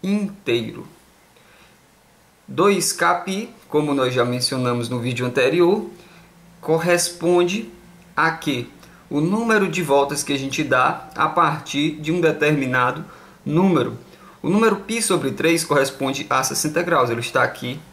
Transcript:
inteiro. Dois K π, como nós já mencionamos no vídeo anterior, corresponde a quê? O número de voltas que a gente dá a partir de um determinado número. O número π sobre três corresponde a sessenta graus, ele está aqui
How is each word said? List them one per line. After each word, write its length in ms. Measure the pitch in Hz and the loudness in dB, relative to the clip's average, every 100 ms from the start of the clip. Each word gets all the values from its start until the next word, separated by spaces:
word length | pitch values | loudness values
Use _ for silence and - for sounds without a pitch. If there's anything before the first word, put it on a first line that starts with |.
inteiro. 840 | 190 208 196 - - 117 110 - - - _ _ _ _ _ - - _ _ _ _ _ _ _ - | -2 -2 -2 -6 -2 -2 -2 -10 -18 -20 _ _ _ _ _ -20 -20 _ _ _ _ _ _ _ -12
Dois 460 | 131 196 190 160 | 0 2 2 0
K 220 | - 175 175 | 0 0 0
π, 320 | 190 190 233 - - | -2 -6 -8 -14 -2
como 260 | 147 151 | -2 0
nós 180 | 139 127 | 0 0
já 140 | 123 120 | 2 0
mencionamos 640 | 123 120 131 127 120 117 | 0 -2 0 -2 -2 -4
no 100 | 123 | -4
vídeo 240 | 120 117 | -4 -4
anterior, 680 | 123 120 127 175 175 214 - - - - - - - - | -2 2 2 4 4 2 -2 -14 -20 -20 -20 -20 -20 -14
corresponde 1080 | - 160 175 175 - - 165 175 175 202 226 - - - - | -2 0 2 2 0 -4 2 2 2 -2 -8 -16 -20 -20 -10
a 160 | - 160 | 0 0
quê? 360 | 160 - 127 117 - - - - | 0 -4 -6 -8 -16 -20 -20 -6
O 140 | 143 | -2
número 440 | 160 214 233 214 196 | 0 0 2 2 2
de 160 | 160 | -2
voltas 400 | 156 139 139 147 | 2 2 2 -2
que 120 | - | -4
a 40 | 139 | -4
gente 240 | 135 - | -4 -4
dá 460 | 139 131 131 - - | 0 2 2 -2 -10
a 140 | - 156 | -4 -2
partir 640 | - 160 151 - 143 156 | 2 2 0 -6 -2 -2
de 200 | 151 156 | -2 -4
um 80 | 175 | 2
determinado 840 | 160 151 151 147 131 127 123 147 202 - - - | 2 2 2 2 0 0 0 -2 -12 -16 -20 -14
número. 540 | - 151 190 160 113 113 - - - - | -2 2 4 4 0 -4 -16 -20 -20 -8
O 80 | - | 0
número 260 | 202 226 196 | 2 4 2
π 240 | - 226 | -4 -4
sobre 320 | 220 180 135 | 0 0 0
três 320 | 101 156 165 | 0 2 2
corresponde 640 | 160 147 135 - 135 131 - | 2 2 2 0 0 0 0
a 140 | 131 | 0
sessenta 400 | 131 135 156 151 | 0 -2 -2 0
graus, 260 | 175 160 123 | 2 2 2
ele 120 | 117 | 0
está 220 | 120 131 | -2 0
aqui 380 | 120 - 123 143 - | 0 -2 -10 -10 -14